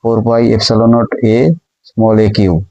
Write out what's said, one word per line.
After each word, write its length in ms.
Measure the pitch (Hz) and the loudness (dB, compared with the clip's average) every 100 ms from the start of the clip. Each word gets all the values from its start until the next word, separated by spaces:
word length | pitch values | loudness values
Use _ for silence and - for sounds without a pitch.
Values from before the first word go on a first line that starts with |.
four 160 | 117 113 113 | -2 -2 0
পাই 160 | 117 117 113 | 0 0 0
epsilon 340 | - 110 113 | 0 0 2
naught 160 | 117 113 - 107 | 2 0 -2 0
A 20 | 113 151 170 _ _ - | 0 0 -2 _ _ -16
small 280 | - 110 110 | -2 0 2
a 40 | 107 104 | 0 0
cube। 240 | 98 82 95 | 0 -2 -6